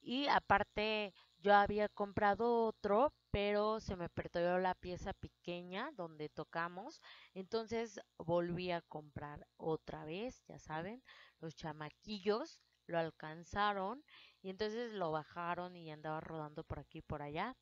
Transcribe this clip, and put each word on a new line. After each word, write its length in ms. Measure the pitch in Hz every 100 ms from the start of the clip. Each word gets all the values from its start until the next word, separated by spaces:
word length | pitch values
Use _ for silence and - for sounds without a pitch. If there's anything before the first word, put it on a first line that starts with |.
y 240 | - 247 285
aparte 840 | 185 - 202 208 - 214 214 208 - - _
yo 160 | 175
había 360 | 202 202 208 208
comprado 760 | - 202 196 208 202 233 233 226
otro, 480 | - 208 202 285 - _
pero 500 | 208 202 208 214 220
se 160 | - 185
me 140 | 170
perdió 480 | - 165 175 175 180
la 160 | 185
pieza 400 | 180 180 175 202
pequeña 800 | 185 - _ - 175 180 185 262
donde 360 | 269 170 156 151
tocamos, 720 | - 151 165 170 175 233 - - - - -
entonces 640 | 190 226 220 226 233 - - _
volví 540 | 165 170 175 175 180
a 100 | 170
comprar 640 | - 151 151 147 147 147 151 _
otra 500 | 165 156 - 156 156
vez, 380 | 170 240 - _
ya 100 | 156
saben, 460 | - 156 175 240 - - - _
los 160 | 160 151
chamaquillos 1040 | 165 151 151 - - 214 185 208 320 - _ _ -
lo 100 | 170
alcanzaron 1040 | 165 - 156 160 170 202 208 202 190 254 - - - _
y 80 | 190
entonces 420 | 190 214 214 240
lo 180 | 214 170
bajaron 640 | 156 147 - 170 175 180 180
y 160 | 165
andaba 280 | 151 156 156
rodando 440 | 160 160 151 151
por 160 | 160 151
aquí 180 | 139 160
y 40 |
por 180 | - 156
allá. 340 | 147 151 208 262